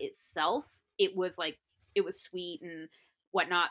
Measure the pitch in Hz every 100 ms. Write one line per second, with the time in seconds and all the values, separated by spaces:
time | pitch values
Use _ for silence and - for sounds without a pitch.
0 | 139 - - 165 156 247 - - _ -
1 | 196 190 185 170 160 151 _ _ _ 202
2 | 175 - - 185 175 165 170 160 160 _
3 | _ _ _ 196 170 175 165